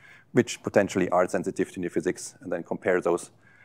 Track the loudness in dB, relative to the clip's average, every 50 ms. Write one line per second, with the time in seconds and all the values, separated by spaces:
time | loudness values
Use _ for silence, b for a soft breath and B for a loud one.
0 | b b b b b b 2 2 2 2 -2 -8 -6 2 2 2 2 2 2 0
1 | 0 2 4 2 2 2 0 -2 -2 -4 -2 -2 -4 -4 -4 -8 -6 -2 -2 -2
2 | -2 -2 -4 -4 -10 -16 -16 -14 -8 -6 -6 -6 -4 -6 -8 -4 0 2 2 2
3 | 2 2 0 0 -2 -8 _ b b b b b